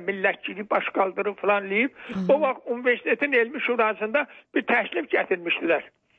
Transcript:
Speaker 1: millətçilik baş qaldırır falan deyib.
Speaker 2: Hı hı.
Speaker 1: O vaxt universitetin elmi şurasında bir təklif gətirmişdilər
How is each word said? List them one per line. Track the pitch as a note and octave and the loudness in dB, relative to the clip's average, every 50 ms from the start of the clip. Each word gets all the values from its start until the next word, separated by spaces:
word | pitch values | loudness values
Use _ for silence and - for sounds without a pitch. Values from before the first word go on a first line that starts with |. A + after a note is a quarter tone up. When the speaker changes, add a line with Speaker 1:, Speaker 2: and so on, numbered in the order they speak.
| F3 | 0
Speaker 1:
millətçilik | F#3+ G3 F#3+ F#3+ G3 E3+ - - - F#3+ F#3+ G#3 - | -2 -2 0 0 0 0 -2 -6 -10 -10 -8 -4 0
baş | - G3 - - - | 0 0 0 0 0
qaldırır | G3+ G3 F#3+ F3+ G3+ G3 G#3 G3 | 0 0 0 0 -2 -4 -4 -4
falan | - - G3+ G#3 G3+ G3 G3 | -2 0 2 2 2 0 0
deyib. | G3 G#3+ B3+ C4+ - - - - | 0 0 0 0 -2 -8 -14 -10
Speaker 2:
Hı | A#3 F#3+ | -8 -2
hı. | F#3 F3+ C4+ | 2 4 4
Speaker 1:
O | D4+ | 4
vaxt | D#4 C4+ A#3 - - | 4 2 0 -2 -6
universitetin | - A#3+ A#3+ B3 B3 A#3+ - - D#4+ B3+ - C#4+ D4 | -6 -6 -2 0 0 0 0 0 -2 0 0 0 2
elmi | C4+ A#3+ A3+ A#3 D4+ A#3 | 2 2 2 0 -2 -4
şurasında | - A#3+ A#3+ A#3 A3 G#3+ G#3+ G#3+ G#3+ A3 A3+ D4 C#4+ - - - - _ - | -2 0 2 2 2 2 0 -2 -2 -2 0 0 -2 -2 -8 -20 -10 _ -4
bir | - | -2
təklif | - - A#3+ A#3+ G3 - - F4 D4+ - - | 0 0 0 0 0 0 -2 -4 -2 0 0
gətirmişdilər | - - - F#3+ F3 E3+ E3+ - - E3+ E3 D#3+ - - - _ _ _ _ _ | 0 0 0 -2 -2 -2 -2 -4 -2 0 2 0 0 0 -6 _ _ _ _ _